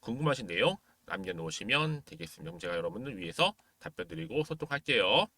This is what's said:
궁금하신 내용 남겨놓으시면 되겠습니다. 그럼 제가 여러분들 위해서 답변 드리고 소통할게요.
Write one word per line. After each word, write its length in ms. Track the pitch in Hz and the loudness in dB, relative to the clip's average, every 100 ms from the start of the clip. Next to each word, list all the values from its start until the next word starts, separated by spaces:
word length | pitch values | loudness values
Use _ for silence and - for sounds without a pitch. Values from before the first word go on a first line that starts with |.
궁금하신 460 | - 123 156 131 110 | -6 0 2 0 -2
내용 300 | 85 135 196 _ _ - | 2 4 2 _ _ -8
남겨놓으시면 960 | 92 95 87 82 78 101 139 156 151 | -6 -4 -4 -4 -6 0 2 2 -2
되겠습니다. 460 | - 80 82 - 78 | -6 -14 -14 -10 -12
그럼 80 | 87 | -8
제가 180 | 87 85 | -4 -2
여러분들 400 | 85 92 135 107 | -2 -4 -8 -6
위해서 360 | 85 - 180 - _ _ | -8 2 2 2 _ _
답변 300 | - - 170 | -12 -8 -8
드리고 340 | 160 160 139 | -6 -4 -2
소통할게요. 840 | 151 156 - 143 - 131 92 127 214 | -2 -4 -4 -4 2 4 6 6 4